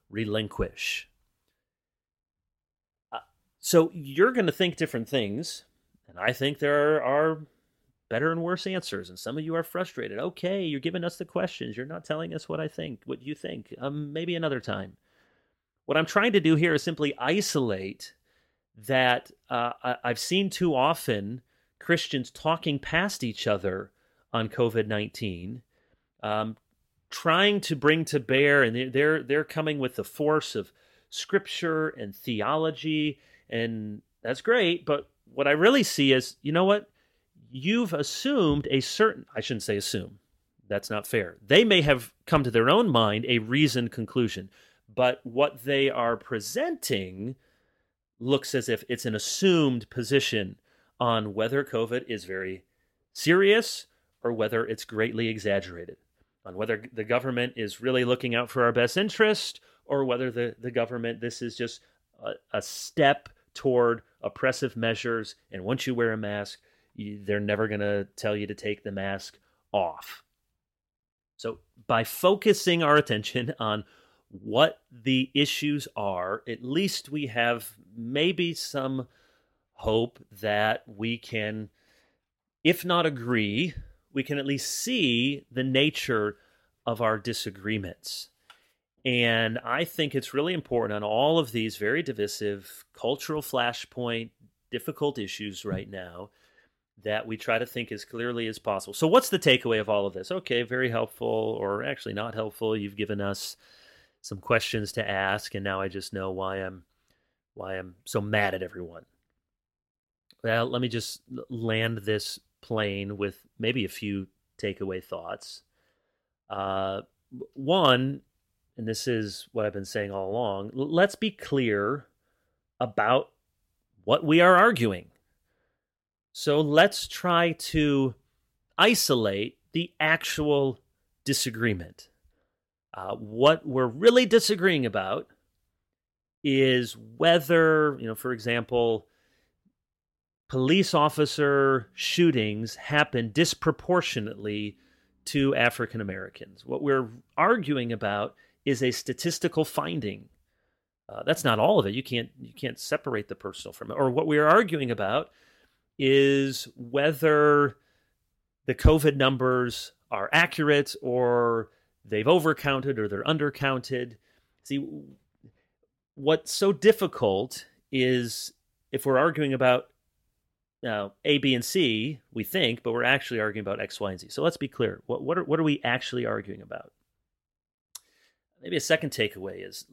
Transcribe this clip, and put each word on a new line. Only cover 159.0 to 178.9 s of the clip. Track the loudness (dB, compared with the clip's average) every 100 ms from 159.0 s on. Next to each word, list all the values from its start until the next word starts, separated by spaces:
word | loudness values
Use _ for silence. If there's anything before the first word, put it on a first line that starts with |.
| 4 4
numbers | 2 2 2 2 0 -4 -12 _ -8
are | -6 2
accurate | 4 4 2 2 4 2 -4
or | -4 0 2 2 2 0 -4 _ _ _ -6
they've | 0 4
overcounted | 6 4 0 0 0 -2 -2
or | -2
they're | -2
undercounted. | -2 0 0 -2 -2 -2 -4 -6 -6 -12 _ _ _ _
See, | -6 -6 -6 -12 -16 -20 _ _ -20 _ _ _ _ _ _ -4
what's | 2 2 2
so | 0 2
difficult | 4 6 6 2 0 2 2 -2 -8 -18 _ _
is | 0 2 2 0 -6 -12 -14 _ _ _
if | -4 2
we're | 4
arguing | 4 2 0
about, | 2 4 4 0 _ _ _ _ _ _ _ _ _ -6
uh, | -4 -4 -4 0
A, | 2
B, | 4
and | 0
C, | 0 0 2 0 -2 -8 _
we | -8
think, | -4 0 0 0
but | -4
we're | 0
actually | 2 2 0 -4
arguing | -4 -4
about | -6 -6
X, | -6 -6
Y, | -6
and | -6
Z. | -10
So | -2
let's | 0 0
be | -6
clear. | -2 -2 -2 -6
What, | -6
what | -2 -2
are, |
what | 0 2
are |
we | 2 0
actually | 0 -2 -2 -6 -4
arguing | -4 -8 -14
about? | -14 -14 -14 _ _ _ _ _ _ _ _ _ _ -20 _ _ _ _ _ _
Maybe | -6 -4
a |
second | 0